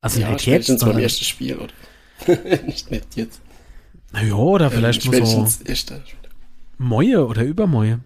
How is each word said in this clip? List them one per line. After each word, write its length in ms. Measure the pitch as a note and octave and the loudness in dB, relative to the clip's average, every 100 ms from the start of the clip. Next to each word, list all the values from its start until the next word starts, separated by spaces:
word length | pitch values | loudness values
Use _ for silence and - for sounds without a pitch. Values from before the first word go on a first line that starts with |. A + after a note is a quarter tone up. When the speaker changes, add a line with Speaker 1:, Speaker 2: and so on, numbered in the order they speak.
Speaker 1:
Also 200 | A#2+ A#2 | -2 0
Speaker 2:
Ja, 100 | G#2+ | 0
Speaker 1:
nicht 120 | - | 0
Speaker 2:
spätestens 260 | - C3+ A#2 | 2 2 4
Speaker 1:
jetzt, 60 | B2 | 2
Speaker 2:
beim 40 | A#2 | 2
Speaker 1:
sondern 140 | A2 | 2
Speaker 2:
ersten 220 | A#2+ - | 0 -2
Spiel, 320 | - - B2+ C3 | -4 -6 -8 -8
oder? 160 | - - - - _ _ - | -12 -16 -20 -20 _ _ 0
<laughs> 400 | F3 F#3 F#3 - | 0 2 -2 -2
Nicht, 240 | - - | -10 -8
nicht 260 | - - - | -8 -8 -10
jetzt. 240 | A2+ - - - - - - - - | -10 -10 -20 -20 -20 -20 -20 -20 -10
Speaker 1:
Na 100 | G#2 | -2
ja, 120 | G#2+ | 0
oder 320 | G2+ C#3 G3 D3 | 2 4 4 4
Speaker 2:
Ähm, 60 | |
Speaker 1:
vielleicht 320 | A#2 A2+ A#2 | 2 2 0
mal 80 | C3 | 2
so 40 | B2 | 2
Speaker 2:
spätestens 360 | A2+ A2 G#2+ - | 4 4 2 -2
erster 440 | - - - - - | -4 -6 -6 -12 -16
Spiel. 240 | - - - - - - - | -16 -16 -16 -16 -18 -18 -6
Speaker 1:
Moje 480 | B2+ A2+ G3+ A#3+ B2+ | -2 2 4 4 2
oder 160 | A2 | 0
Übermoje. 580 | B2 E3+ G#3 C3 G#2+ A#2 | -2 0 2 2 2 0